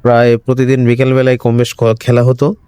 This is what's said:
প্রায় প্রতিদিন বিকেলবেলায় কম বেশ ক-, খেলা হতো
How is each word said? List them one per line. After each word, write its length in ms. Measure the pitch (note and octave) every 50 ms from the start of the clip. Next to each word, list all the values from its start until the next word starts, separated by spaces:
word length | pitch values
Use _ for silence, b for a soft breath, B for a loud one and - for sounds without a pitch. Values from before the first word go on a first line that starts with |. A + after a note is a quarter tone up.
প্রায় 360 | - B2 A#2+ A#2 A#2+ A#2+ A#2+
প্রতিদিন 420 | A#2 _ - B2+ B2+ C3 B2 C3+ B2+ B2
বিকেলবেলায় 520 | A#2 A#2+ A#2+ C3 C3 C3 C3 B2+ B2+ B2+
কম 200 | B2 - A#2+ A#2
বেশ 140 | A#2+ B2 - -
ক-, 240 | - A#2 A2+ A2+ A2+
খেলা 240 | - - A#2+ A#2+ A#2+
হতো 240 | B2+ B2+ A#2+ C#3 D3+ G#3+ - _